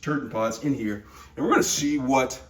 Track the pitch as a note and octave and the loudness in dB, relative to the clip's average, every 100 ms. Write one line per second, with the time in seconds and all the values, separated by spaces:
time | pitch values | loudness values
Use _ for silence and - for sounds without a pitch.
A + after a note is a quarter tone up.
0 | - C#3+ B2 A2 A2+ A#2 D3 B2 A2 G2+ | -2 -4 -2 -2 -2 -2 -2 0 -2 -4
1 | - - - - C#3+ - - - D3 D3 | -8 -20 -20 -4 2 4 2 0 0 0
2 | B2+ C3+ B2+ - | 2 2 2 -2